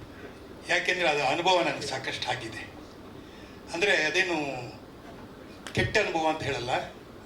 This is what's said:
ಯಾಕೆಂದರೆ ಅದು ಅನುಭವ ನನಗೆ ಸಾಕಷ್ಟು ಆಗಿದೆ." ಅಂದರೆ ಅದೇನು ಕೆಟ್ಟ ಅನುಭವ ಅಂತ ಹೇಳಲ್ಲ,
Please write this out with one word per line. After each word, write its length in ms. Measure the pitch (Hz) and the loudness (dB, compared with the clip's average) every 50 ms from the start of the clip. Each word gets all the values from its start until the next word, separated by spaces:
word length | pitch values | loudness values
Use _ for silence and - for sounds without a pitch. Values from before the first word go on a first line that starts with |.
| - - - - - - - - - - - - - - | -12 -14 -14 -14 -14 -14 -14 -14 -16 -16 -14 -8 0 2
ಯಾಕೆಂದರೆ 400 | 165 175 180 190 180 180 175 160 | 2 2 4 2 2 4 4 4
ಅದು 180 | 147 147 143 | 4 4 4
ಅನುಭವ 340 | 131 147 165 170 185 185 175 | 4 4 4 6 6 6 6
ನನಗೆ 260 | 160 151 135 - - | 6 4 0 -2 -4
ಸಾಕಷ್ಟು 420 | - 131 131 - - 135 - - - | -4 -4 -4 -4 -4 -4 -4 -2 -2
ಆಗಿದೆ." 380 | 120 117 117 110 110 - - - - - - - - - - - - - - - - - - - - - - - - | -2 -2 -4 -8 -8 -8 -10 -12 -12 -14 -16 -16 -16 -16 -16 -16 -16 -16 -16 -16 -16 -16 -16 -16 -16 -16 -12 -6 0
ಅಂದರೆ 300 | 170 196 202 185 160 156 | 2 4 6 6 6 4
ಅದೇನು 320 | 156 151 185 190 180 170 156 147 139 131 127 123 127 - - - - - - - - - - - - - - - - - - - - - | 4 4 4 4 4 2 0 0 0 -2 -4 -6 -8 -10 -12 -16 -16 -18 -16 -16 -16 -14 -14 -14 -14 -16 -16 -16 -16 -16 -12 -10 -2 0
ಕೆಟ್ಟ 240 | - 180 - - | 2 2 4 4
ಅನುಭವ 300 | 220 202 185 170 165 160 | 4 4 4 2 2 4
ಅಂತ 160 | 156 156 156 - | 4 2 2 0
ಹೇಳಲ್ಲ, 260 | 139 135 120 120 123 143 175 - - - - - - - - - | -2 -2 -2 0 0 0 0 0 -4 -10 -14 -16 -16 -16 -10 -4